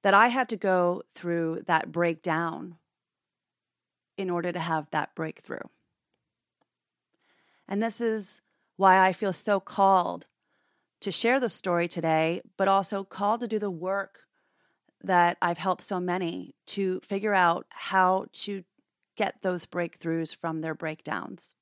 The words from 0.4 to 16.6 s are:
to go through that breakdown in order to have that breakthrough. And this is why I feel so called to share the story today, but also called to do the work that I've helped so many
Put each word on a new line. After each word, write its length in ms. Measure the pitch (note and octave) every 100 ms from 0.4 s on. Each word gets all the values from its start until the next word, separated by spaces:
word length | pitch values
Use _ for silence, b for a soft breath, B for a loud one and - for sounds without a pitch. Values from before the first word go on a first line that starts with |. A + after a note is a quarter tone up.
| B3
to 80 | G#3+
go 460 | G3 F#3 F3 F3+ -
through 500 | - F3 E3+ E3 E3 -
that 240 | D#3+ -
breakdown 840 | E3 E3+ D#3+ F3 D#3+ E3+ E3 F3+ E3 _ _ _ _ _ _ _ _ _ _ _ _ _ -
in 160 | F#3+
order 200 | F3 F3
to 80 | E3+
have 300 | E3 D#3+ D3
that 240 | D#3 -
breakthrough. 460 | - D#3+ - - - - _ _ _ _ _ _ _ _ _ _ _ _ _ _ _ _ _ _ _ -
And 160 | G3+
this 180 | A3+ A3
is 400 | A#3 A3 F#3+ - _ _ _ -
why 300 | F#3+ F#3+ F#3+
I 80 |
feel 180 | F3+ G#3
so 280 | F3 - G3
called 680 | - - G3 F#3+ F3 E3+ - _ _ _ _ _ _ _
to 100 | G3+
share 280 | - A3+ C4
the 100 | B3
story 380 | - F#3 F3 F3
today, 540 | - D#3+ D#3+ D#3+ F3 - _
but 100 | G3
also 360 | G3 F#3+ G3+
called 380 | G3 F#3 G3+ A3+
to 60 | A#3
do 120 | G#3+
the 100 | G3+
work 520 | E3+ F3+ G3 F#3+ _ _ _ _ _ _ _ _ _
that 340 | F#3+ F3+ F3 -
I've 200 | F3 E3+
helped 240 | F3+ F3+
so 160 | - F#3
many 560 | F3+ F3+ E3+ F#3 F3 -